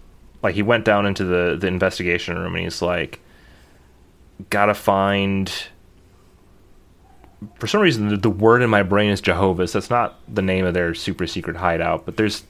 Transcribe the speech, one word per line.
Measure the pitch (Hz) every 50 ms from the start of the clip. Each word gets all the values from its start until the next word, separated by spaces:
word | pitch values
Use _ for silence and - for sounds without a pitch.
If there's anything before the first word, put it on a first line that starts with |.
| - - - - - - - -
like, | - 98 85
he | 104
went | 101 110 120 110 107
down | 113 104 101 101
into | 101 95 - 95
the, | 90 90 87 87 87 73 85
the | 98
investigation | 90 92 90 95 92 - - 90 87 87 87 - - 85
room | 87 87 87 87
and | 87 87
he's | 85 - -
like, | 87 87 87 85 80 - - - _ - - - - - - - - _ _ - _ _ _ _ _ _ _ _ - - _ - 95 -
"Gotta | - 101 101 104 101
find," | - - 107 98 98 98 101 101 98 98 98 98 98 95 - - - - - - - - _ _ _ _ _ _ _ _ _ _ _ _ _ - _ _ _ - - _ _ _ _ _ - - - - - _ _ 104 - - -
for | 113
some | 110 - 214
reason, | 208 170 131 104 104 104
the, | 104
the | 98 107 110
word | 92 95 107 113 117 123
in | 123 113
my | 107 101 98
brain | 90 101 104 104 104
is | 101 -
Jehovah's. | - 98 87 85 98 95 90 87 90 85 -
That's | 104 - -
not | 120 120 113 - - - - - 113
the | 107
name | 95 95 92 92 95
of | 90 85
their | 90 87 85 82
super | - - 101 87 - 87
secret | 82 - 90 80 90 82
hideout, | 85 92 87 85 82 82 85 85 82 -
but | - -
there's | - 107 104 - - -